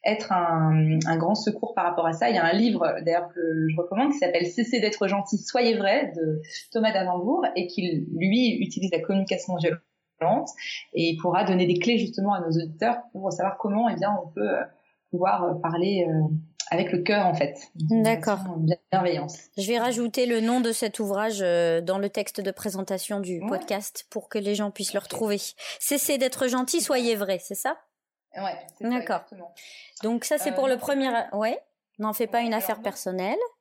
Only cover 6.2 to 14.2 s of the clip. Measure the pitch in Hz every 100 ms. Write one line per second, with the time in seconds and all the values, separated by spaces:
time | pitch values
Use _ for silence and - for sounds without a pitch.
6.2 | 160 156 - - - 233 220 190 180 180
7.2 | 190 339 - 180 175 - 180 160 156 165
8.2 | 190 226 247 196 180 - 185 165 165 196
9.2 | 190 185 - 175 160 165 _ _ _ _
10.2 | 170 226 - - - - - - 170 165
11.2 | 180 180 202 185 180 175 233 233 - -
12.2 | 196 196 165 165 160 - 226 240 - 190
13.2 | 190 170 185 196 208 202 233 170 196 190